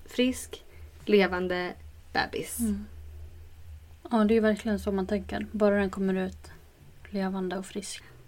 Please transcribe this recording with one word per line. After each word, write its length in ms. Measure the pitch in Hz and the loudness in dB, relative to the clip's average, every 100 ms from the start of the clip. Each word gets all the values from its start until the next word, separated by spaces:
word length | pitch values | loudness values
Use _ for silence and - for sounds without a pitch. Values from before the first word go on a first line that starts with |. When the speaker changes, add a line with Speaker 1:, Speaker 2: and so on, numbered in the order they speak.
| - | -6
Speaker 1:
frisk, 580 | - 254 254 - - - - - - | 0 2 0 -8 -16 -18 -18 -18 -12
levande 680 | - 208 185 180 180 180 180 - - - - | 4 6 6 2 -2 -2 -4 -8 -14 -18 -4
bebis. 460 | - - - - - | -2 -2 -4 -6 -4
Speaker 2:
Mm. 260 | 226 202 208 - - - - - - - - - - - - | -2 -2 -6 -12 -14 -14 -14 -16 -18 -16 -16 -16 -18 -18 0
Ja, 60 | 226 | 4
det 80 | 208 | 6
är 40 | 226 | 6
ju 40 | |
verkligen 380 | 214 208 226 202 | 6 2 0 -2
så 140 | 214 | 0
man 140 | 196 185 | -2 0
tänker. 400 | 208 196 208 214 | -2 -2 -6 -6
Bara 240 | 208 208 202 | 2 4 4
den 100 | 190 | 2
kommer 240 | 196 190 | 0 0
ut 360 | 185 185 - - - - _ - - - | 0 -2 -6 -16 -20 -20 _ -20 -20 -10
levande 480 | 196 190 190 185 190 | -4 -4 -2 -4 -4
och 80 | 190 | -6
frisk. 360 | 202 - - - - | -10 -10 -12 -14 -20